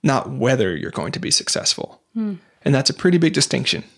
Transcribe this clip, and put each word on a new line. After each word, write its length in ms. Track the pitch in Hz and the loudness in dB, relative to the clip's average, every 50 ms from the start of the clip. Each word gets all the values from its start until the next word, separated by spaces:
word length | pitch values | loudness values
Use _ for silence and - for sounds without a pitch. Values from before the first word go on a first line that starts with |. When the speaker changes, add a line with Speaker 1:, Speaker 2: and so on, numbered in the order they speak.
| - | 2
Speaker 1:
not 260 | - 135 123 - - | 2 2 2 0 -4
whether 440 | 135 95 107 123 131 127 110 92 87 | -4 0 2 2 2 2 2 0 0
you're 140 | 73 - 82 | -4 -6 -6
going 200 | - - 78 85 | -6 -6 -6 -6
to 80 | - - | -6 -6
be 100 | - - | -2 -2
successful. 680 | - - - - - - - - - - - - - _ _ _ _ | -2 -2 -2 -2 -6 -2 -2 -2 -4 -4 -8 -12 -14 _ _ _ _
Speaker 2:
Hmm. 200 | 226 220 208 196 170 _ _ _ _ _ | -4 -4 -4 -6 -8 _ _ _ _ _
Speaker 1:
And 120 | 147 143 | 2 2
that's 140 | 131 139 - | 4 2 0
a 40 | 151 | -4
pretty 240 | - - 185 180 | 2 2 4 4
big 160 | 175 165 160 175 | 6 4 4 2
distinction. 500 | 165 143 - - - 131 - - - - - _ | 2 0 0 0 -2 -2 -2 -4 -4 -6 -12 _